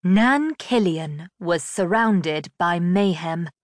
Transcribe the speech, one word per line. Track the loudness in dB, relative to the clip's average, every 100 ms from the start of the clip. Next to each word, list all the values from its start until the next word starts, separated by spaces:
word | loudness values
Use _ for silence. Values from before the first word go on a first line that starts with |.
Nan | 4 4 4 2 0
Killian | -6 -2 0 2 -2 -6 -10 -14 _
was | -2 -2
surrounded | -4 -4 0 2 4 2 0 -4 -8 _
by | -2 0
mayhem | 2 2 2 0 -4 -6 -8 _